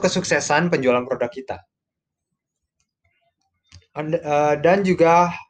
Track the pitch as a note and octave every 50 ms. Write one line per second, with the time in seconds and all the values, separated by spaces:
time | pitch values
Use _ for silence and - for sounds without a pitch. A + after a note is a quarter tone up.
0 | F#3 F3+ - F#3 F3+ - E3 D3 - - D3 D3+ E3 F3 F3 D3+ C3 B2+ B2 B2
1 | B2 B2+ B2+ A#2+ B2 A#2+ - C3 C3 - G#2+ G2 - _ _ _ _ _ _ _
2 | _ _ _ _ _ _ _ _ _ _ _ _ _ _ _ _ _ _ _ _
3 | _ E5+ E5+ E5+ F5 _ _ _ _ _ _ _ _ _ - - _ _ - D3
4 | D3+ D#3 D#3+ E3+ - D3 D3 D3 D3+ D3+ D3 C#3+ D3 E3 F#3 G3+ G3+ F#3 F3+ -
5 | E3 E3 E3 F3 F3 F3 E3+ - - _